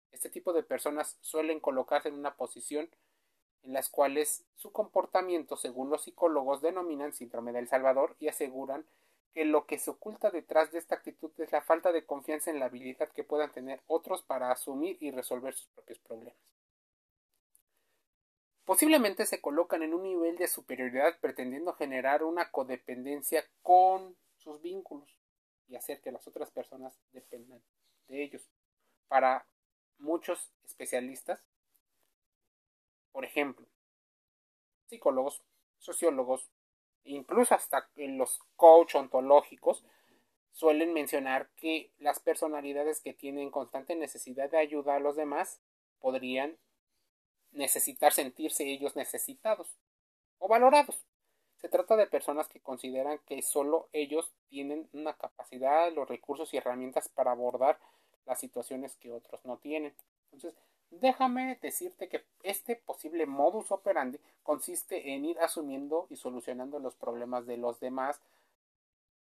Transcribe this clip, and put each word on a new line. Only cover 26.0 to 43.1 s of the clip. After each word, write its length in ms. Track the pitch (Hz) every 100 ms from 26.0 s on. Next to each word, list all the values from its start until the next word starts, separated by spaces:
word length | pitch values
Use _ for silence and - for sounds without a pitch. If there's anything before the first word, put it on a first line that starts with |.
que 120 | 135
las 140 | 123 -
otras 240 | - 147
personas 480 | - 123 131 131 - _
dependan 500 | 131 - 123 120 123 _ _ _ _ _
de 140 | 135
ellos. 260 | 143 127 - _ _ _ _ _ -
Para 400 | 135 131 127 - _ _ _ _ _
muchos 520 | 147 170 - 170 - _
especialistas, 800 | - - 127 127 127 131 - 185 _ _ _ _ _ _ _ _ _ _ _ _ _ _ _ _ _
por 120 | 135
ejemplo, 420 | 127 - 143 123 - _ _ _ _ _ _ _ _ _ _ _ -
psicólogos, 540 | 233 151 131 135 - - _ _ _
sociólogos, 720 | - 170 170 135 123 131 - _ _ _ _ _
incluso 500 | - 143 - 208 247
hasta 340 | 208 - 135 - -
en 220 | 139 135
los 220 | 123 - - -
coach 380 | 170 165 165
ontológicos, 920 | 147 135 131 131 143 - - 160 185 - _ _ _ _ _ _
suelen 400 | - 160 151 165
mencionar 580 | 165 139 147 135 135 - -
que 360 | 160 160 - _
las 200 | 143 -
personalidades 800 | - 160 160 151 143 143 147 151
que 140 | -